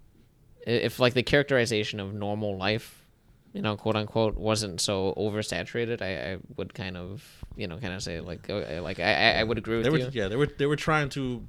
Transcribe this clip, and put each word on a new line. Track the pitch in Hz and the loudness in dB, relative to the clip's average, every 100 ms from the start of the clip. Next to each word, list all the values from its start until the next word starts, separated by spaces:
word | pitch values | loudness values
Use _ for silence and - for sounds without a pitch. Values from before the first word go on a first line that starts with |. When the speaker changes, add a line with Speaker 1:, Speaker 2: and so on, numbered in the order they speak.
| - - - _ - - - | -20 -20 -20 _ -20 -10 0
Speaker 1:
i-, | |
if, | 117 120 - | 2 2 4
like, | 123 | 4
the | 123 | 4
characterization | 113 143 139 131 113 107 107 107 | 4 4 6 4 4 2 0 -4
of | 98 | -6
normal | 104 101 104 104 95 | -4 -2 -2 -2 -2
life, | 98 110 - - - _ _ - _ | 0 0 -2 -20 -20 _ _ -20 _
you | 101 | -4
know, | 107 104 | -2 0
quote | 110 107 | 0 0
unquote, | 107 113 110 - | 0 2 2 2
wasn't | 107 110 104 85 | 2 2 0 -2
so | - 98 95 - | 0 2 2 2
oversaturated, | 107 107 107 87 98 120 117 117 | 0 0 -2 -4 -4 -2 -2 -2
I, | 95 85 71 | -4 -4 -4
I | 95 - 143 | -8 -10 -8
would | 95 | -8
kind | - 95 90 | -6 -8 -8
of, | 90 107 - - - - | -8 -10 -14 -16 -14 -8
you | 101 | -8
know, | 82 | -6
kind | 92 | -6
of | 92 | -6
say, | 98 82 | -6 -6
like, | 87 82 - | -6 -8 -4
uh, | 101 78 80 | -4 -4 -4
like, | 82 95 | -4 0
I, | 90 | 2
I, | 80 110 92 | 4 4 4
I | |
would | 110 110 | 2 0
agree | 104 113 | 0 0
with | |
Speaker 2:
There | 117 | 2
were, | 156 | 2
Speaker 1:
you. | 127 | 0
Speaker 2:
yeah, | 131 95 | -2 -2
they | 117 | 2
were, | 143 | 0
they | - 143 | 2 0
were | 147 | 0
trying | - 156 139 | 2 2 2
to | 139 131 117 | -2 -4 -4